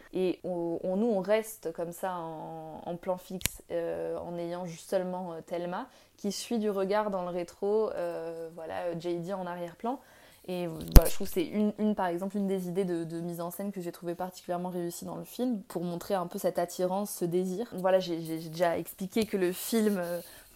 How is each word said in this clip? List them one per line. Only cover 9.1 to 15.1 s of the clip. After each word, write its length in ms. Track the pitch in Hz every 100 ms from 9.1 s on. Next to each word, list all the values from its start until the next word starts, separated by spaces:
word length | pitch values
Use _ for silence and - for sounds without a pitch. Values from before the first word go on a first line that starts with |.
| 175
D 160 | 170
en 140 | 196 175
arrière-plan. 520 | 175 175 165 226 254 - - - - -
Et 200 | 180 175
voilà, 420 | 160 165 165 160
je 60 |
trouve 120 | - 196
que 60 |
c'est 140 | 190 160
une, 260 | 208 214 208
une, 160 | 214
par 140 | 208 185
exemple, 280 | 170 190 208
une 100 | 196
des 220 | 190 180
idées 160 | 175
de, 200 | 190 170
de 160 | 165 165
mise 180 | 175 170
en 100 | 170
scène 220 | 175 202
que 80 | 196
j'ai 120 | 175
trouvée 220 | 165 170
particulièrement 540 | 170 180 - - 175 180
réussie 380 | 180 175 170
dans 100 | 180